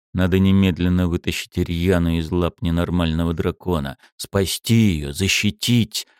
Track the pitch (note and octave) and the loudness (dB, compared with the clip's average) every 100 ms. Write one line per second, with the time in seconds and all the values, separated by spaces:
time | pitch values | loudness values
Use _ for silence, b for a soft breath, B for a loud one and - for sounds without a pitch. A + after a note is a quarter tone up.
0 | _ F#2 F2+ F#2+ F#2+ G2 F#2+ E2+ F2 F2+ | _ -2 2 4 4 4 4 2 0 2
1 | F2 E2+ - - - F2+ F2 E2+ F2+ F2 | 0 -2 -4 -8 -6 -4 -4 -2 0 2
2 | E2+ E2 D#2 F2 E2+ - E2+ E2+ E2+ F2 | 2 -2 -2 -2 -2 -2 -2 -2 0 0
3 | E2 D#2+ E2+ D#2+ F2+ E2 F#2 E2 C#2 - | 0 0 -2 -2 -4 -4 -4 -4 -4 -12
4 | b - - G2 F#2 - - A2+ G#2+ D#2 | b -18 -6 -2 -2 -4 2 4 4 2
5 | C#2+ D2 F#2+ - G#2 - A#2+ A#2+ G#2 - | -4 -4 -2 0 -2 -4 0 0 0 -6
6 | - b | -12 b